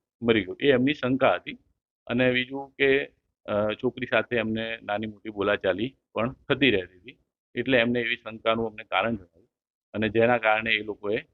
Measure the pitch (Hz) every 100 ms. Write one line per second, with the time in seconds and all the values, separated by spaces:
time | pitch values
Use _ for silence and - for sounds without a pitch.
0 | _ _ 117 113 92 95 143 131 131 147
1 | 127 131 131 90 - - _ _ _ _
2 | - 120 127 123 127 135 139 - 139 135
3 | 139 _ _ _ - 104 107 107 127 -
4 | 123 117 110 120 110 110 113 113 107 104
5 | 110 104 110 104 98 104 98 92 120 -
6 | _ - 113 131 - 135 135 104 90 90
7 | 113 - _ _ _ - 120 131 117 120
8 | 117 120 113 110 113 113 113 107 - 95
9 | 104 113 87 _ 101 _ _ _ _ 104
10 | 110 107 117 123 110 107 113 107 107 101
11 | 104 113 151